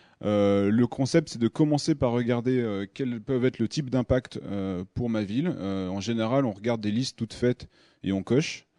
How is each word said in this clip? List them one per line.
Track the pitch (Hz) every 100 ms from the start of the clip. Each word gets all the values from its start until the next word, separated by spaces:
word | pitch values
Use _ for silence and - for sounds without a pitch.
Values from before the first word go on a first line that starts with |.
| _ -
Euh, | - 104 101 101 98
le | 110 120
concept, | - 131 165 156
c'est | -
de | 113
commencer | - 151 147 - 147
par | 131
regarder, | 120 120 120 117 127
euh, | 117 98 98
quels | - 131 120
peuvent | 107 131 127
être | -
le | 110
type | - 131
d'impact, | 127 120 131 - -
euh, | - 101 95 90 92
pour | - 120
ma | 110
ville. | 98 117 175 -
Euh, | 95 95 92
en | 98
général, | 98 117 110 135 131
on |
regarde | 92 113 117
des | 104
listes | 107 131 -
toutes | 113
faites | - 123 123 - _ _ _
et | 92
on | 95
coche. | - 120 165 - -